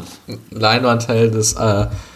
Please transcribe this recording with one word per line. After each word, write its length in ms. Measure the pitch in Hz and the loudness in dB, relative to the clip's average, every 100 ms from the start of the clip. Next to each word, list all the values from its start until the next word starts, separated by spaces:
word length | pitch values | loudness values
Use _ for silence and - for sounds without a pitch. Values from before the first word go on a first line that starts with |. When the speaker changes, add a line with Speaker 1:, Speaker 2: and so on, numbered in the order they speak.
| - - - | -12 -18 -18
Speaker 1:
es. 80 | 117 - | -18 -14
Speaker 2:
Leinwandhelden 920 | 113 110 120 127 117 - 113 113 110 | -2 0 2 2 0 0 2 2 2
ist, 180 | 107 - | -2 0
äh, 280 | 110 101 110 - - | 0 0 0 -4 -12